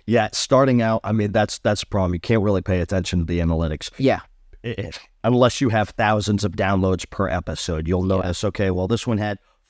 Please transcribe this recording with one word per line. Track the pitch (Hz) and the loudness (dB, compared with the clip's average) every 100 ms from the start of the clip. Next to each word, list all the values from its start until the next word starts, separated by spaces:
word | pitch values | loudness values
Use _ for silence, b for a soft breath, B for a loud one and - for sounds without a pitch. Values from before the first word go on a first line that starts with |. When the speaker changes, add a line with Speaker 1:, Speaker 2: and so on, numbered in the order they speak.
| - | 0
Speaker 1:
Yeah, | 113 107 | 2 2
starting | - - 131 135 120 | -4 2 4 6 4
out, | 113 113 | 2 0
I | - | 0
mean, | 110 104 | 0 2
that's, | 104 107 - | 2 0 0
that's | 113 104 | -2 -2
a | - | -2
problem. | 104 92 | -2 0
You | 87 | -2
can't | - 113 | 0 2
really | 101 95 | 2 0
pay | - 90 | 0 0
attention | 82 95 90 87 | 0 -2 -2 -2
to | |
the | 82 85 | 0 0
analytics. | 85 82 82 76 - - | 0 0 -2 -4 -8 -2
Speaker 2:
Yeah. | 131 104 - _ - - | 0 0 -4 _ -20 -14
Speaker 1:
It, | 117 - 85 - - _ | -10 -8 -10 -12 -20 _
unless | 113 123 123 - | 0 4 4 4
you | 131 | 0
have | 110 101 | 2 0
thousands | - 107 107 104 101 | 0 0 0 0 0
of | 101 95 | 0 -2
downloads | 98 98 95 92 - | 0 2 2 0 -4
per | - 98 | -4 -2
episode, | 87 - 78 - 80 80 | -2 -4 -8 -6 -4 -2
you'll | 92 | 0
Speaker 2:
Yeah. | 92 95 | 0 0
Speaker 1:
notice, | 90 87 | -2 -4
okay, | 107 - 95 | -4 -2 -2
well, | 90 90 | -2 -2
this | 117 - | -2 -2
one | 107 | -4
had | 104 101 _ _ | -4 -6 _ _